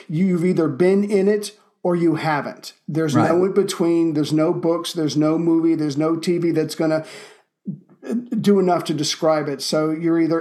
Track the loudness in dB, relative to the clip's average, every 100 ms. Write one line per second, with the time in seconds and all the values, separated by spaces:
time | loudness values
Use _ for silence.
0 | -6 0 0 2 0 0 0 2 2 2
1 | 2 2 2 0 -4 -16 _ _ -2 0
2 | 2 0 0 -2 -4 -12 -20 -16 -6 -2
3 | 0 2 2 2 2 2 0 0 0 2
4 | 2 0 0 0 0 0 0 -2 -4 -4
5 | -2 0 2 2 2 2 2 0 -2 0
6 | -2 0 -2 0 0 0 -2 -2 -2 -2
7 | -4 -16 -20 -20 _ _ -12 -12 _ -20
8 | -6 -6 -4 -2 2 4 2 0 -2 -4
9 | -4 0 0 0 -2 -6 -4 -2 -2 -2
10 | 0 2 2 0